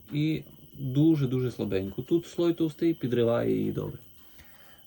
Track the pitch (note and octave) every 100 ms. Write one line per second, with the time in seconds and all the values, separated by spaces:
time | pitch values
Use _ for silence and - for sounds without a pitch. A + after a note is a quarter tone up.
0 | - D3 D#3 D3+ - - - C3+ C3+ C3
1 | D#3+ D#3 C3 B2+ B2+ - A2 G2 F#2+ G2
2 | B2 E3+ - - E3+ E3 D#3+ - E3+ D#3+
3 | C3 A#2+ A#2 A#2 A#2 A2 G#2 G#2 G2+ -
4 | - - - - - - - -